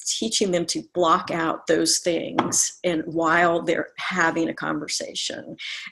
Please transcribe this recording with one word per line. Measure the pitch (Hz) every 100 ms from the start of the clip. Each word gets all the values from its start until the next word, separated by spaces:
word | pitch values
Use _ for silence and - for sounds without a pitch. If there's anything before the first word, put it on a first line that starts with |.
| -
teaching | - 226 - 202
them | 175 170
to | 160 -
block | 175 165 180 -
out | 170 165 - -
those | 165 160 -
things | 180 165 - 160 180 - - -
and | 180 160 170
while | 160 160 170 175 170
they're | 165 160 - -
having | - 185 165 165 165
a |
conversation. | 160 156 156 151 - - - - - - - - - -